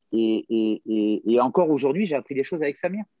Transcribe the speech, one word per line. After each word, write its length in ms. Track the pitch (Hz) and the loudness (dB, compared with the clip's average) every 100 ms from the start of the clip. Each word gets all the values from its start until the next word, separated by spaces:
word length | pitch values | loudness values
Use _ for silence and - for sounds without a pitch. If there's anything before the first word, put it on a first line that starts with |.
| _ | _
Et, 340 | 110 113 110 - | 0 0 0 0
et, 340 | 113 110 107 - | 0 0 -2 -2
et, 460 | 110 107 104 104 | 0 0 0 2
et 60 | 120 | 2
encore 280 | 127 185 165 | 4 2 2
aujourd'hui, 360 | 143 135 160 208 | 2 0 0 -2
j'ai 100 | 139 | -2
appris 180 | - | -4
des 80 | 135 | -6
choses 200 | 135 170 | -4 -4
avec 160 | 147 143 | -4 -4
Samir. 260 | 180 202 214 _ | -6 -6 -10 _